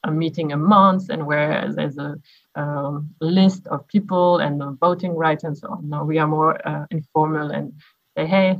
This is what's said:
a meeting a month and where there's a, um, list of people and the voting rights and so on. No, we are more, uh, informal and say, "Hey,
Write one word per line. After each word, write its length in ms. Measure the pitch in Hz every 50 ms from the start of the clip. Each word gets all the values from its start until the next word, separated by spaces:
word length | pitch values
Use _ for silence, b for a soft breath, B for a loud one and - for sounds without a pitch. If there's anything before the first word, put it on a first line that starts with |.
| -
a 60 | -
meeting 400 | 156 160 165 160 160 - 160 147
a 40 | 143 147
month 500 | 156 190 208 196 196 190 185 185 - -
and 180 | - 165 151
where 460 | 147 147 151 147 151 151 - - - 147
there's 220 | 151 151 147 135 147
a, 180 | 143 147 147 151 b b b b b b _
um, 540 | 151 147 147 147 143 143 143 147 147 151 151 - _
list 460 | 160 160 175 190 190 185 185 - - -
of 200 | - - - _
people 500 | - 208 196 - 185 180 175 175 175 170
and 220 | 147 143 143 143
the 160 | 139 143 139 127
voting 340 | 175 175 180 175 - 180 170
rights 280 | 160 165 160 151 151 -
and 120 | 160 151
so 120 | - - -
on. 180 | - 175 156 147
No, 160 | 151 147 147
we 140 | 151 156 160
are 100 | 156 151
more, 260 | 156 156 156 160 - - - -
uh, 160 | 151 147 147 -
informal 600 | 160 156 151 - _ 156 156 156 156 151 151 147
and 220 | 139 143 147 - - 147 b b b _ _ _ _ 151
say, 80 | 156
"Hey, 320 | 160 190 196 190 185 185